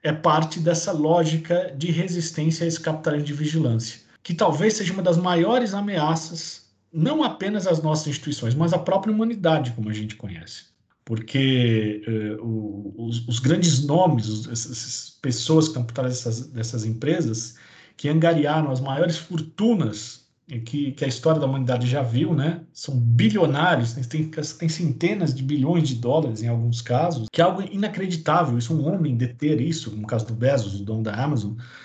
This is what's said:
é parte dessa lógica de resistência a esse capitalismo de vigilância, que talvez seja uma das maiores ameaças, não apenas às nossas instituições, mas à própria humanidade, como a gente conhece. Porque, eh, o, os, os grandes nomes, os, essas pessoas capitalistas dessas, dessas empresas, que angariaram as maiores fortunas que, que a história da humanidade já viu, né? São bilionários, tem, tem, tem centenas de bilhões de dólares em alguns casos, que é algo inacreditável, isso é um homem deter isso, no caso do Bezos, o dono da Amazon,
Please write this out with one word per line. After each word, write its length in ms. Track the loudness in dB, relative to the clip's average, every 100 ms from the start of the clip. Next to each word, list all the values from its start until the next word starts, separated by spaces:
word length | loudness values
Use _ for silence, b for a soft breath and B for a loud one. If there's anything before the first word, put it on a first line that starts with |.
é 80 | -2
parte 480 | 2 4 4 2 0
dessa 320 | 0 0 -2
lógica 800 | 0 4 4 4 0 0 0 0 -4
de 120 | -2
resistência 760 | 0 0 -4 -4 0 0 0 -2
a 20 |
esse 140 | -2
capitalismo 460 | -4 -2 -2 -2 -4
de 60 |
vigilância, 680 | -4 -2 0 2 0 -4 -12 b b
que 120 | -8
talvez 400 | 0 2 4 2
seja 180 | 2 -4
uma 120 | 0
das 120 | 2 4
maiores 580 | 4 2 4 2 2
ameaças, 920 | -2 -2 0 0 0 -4 -12 -12 -16 _ _ _ 0
não 280 | 2 2
apenas 420 | 0 0 -4 -2 0
às 160 | 2
nossas 240 | 2 0 -2
instituições, 480 | -6 -6 -4 0
mas 180 | 2 2
à 60 | 2
própria 340 | 2 0 2
humanidade, 600 | 0 0 0 2 2 0
como 180 | -4 -4
a 40 |
gente 220 | -4 -6 -10
conhece. 500 | -12 -12 -14 -20 _ _ _ _
Porque, 1000 | -6 -6 -2 0 2 4 4 4 2 -4 -4
eh, 300 | -4 -4 -6
o, 540 | -4 -4 -6 -8 -10 -8
os, 320 | -6 -6 -2
os 120 | 0
grandes 440 | 2 4 4 2
nomes, 440 | 4 4 4 4 0
os, 200 | -4 -6
essas 680 | -8 -8 -10 -10 -12 -12 _
pessoas 500 | -4 -4 4 4 4
capitalistas 640 | 0 -6 -4 -4 -4 -6 -6
dessas, 180 | -8
dessas 320 | -8 -6 -4 -4
empresas, 680 | -2 0 0 0 -4 -8 B B B B -6
que 100 | 0
angariaram 600 | 4 4 4 2 2 0
as 100 | -2
maiores 380 | -2 0 0 0
fortunas 1120 | -6 -8 -8 0 2 2 0 -4 -14 -16 _ _ _ -10 -6
que, 260 | -4 -4
que 120 | -2
a 40 | -4
história 320 | 0 2 2
da 80 | 0
humanidade 400 | -2 0 0 0
já 160 | 0
viu, 280 | 0 0 2
né? 300 | 2 0 -2 -10
São 240 | -14 -4 0
bilionários, 1000 | 4 6 4 4 2 4 4 2 0
tem, 100 | -4
tem, 260 | -6 -4 -4
tem 400 | -4 -8 -4 -4
centenas 640 | -2 -2 0 0 0 0
de 80 | -2
bilhões 480 | -2 0 2 2 2
de 60 | 0
dólares 480 | 0 0 0 -2
em 40 | -2
alguns 320 | 0 0 -2
casos, 480 | 0 0 2 -2 -4
que 100 | 2
é 20 |
algo 200 | 2 2
inacreditável, 920 | -4 -2 -4 -2 -4 -4 2 2 2 0
isso 160 | 0
é 40 | 0
um 120 | 0
homem 300 | 0 0 0
deter 420 | -2 -2 0 2
isso, 300 | 0 -2 -6
no 160 | -10 -4
caso 220 | -4 -4
do 80 | 0
Bezos, 440 | 2 2 0 -6
o 40 |
dono 180 | -4 -4
da 140 | -2 -2
Amazon, 380 | -2 0 -2 -8 B B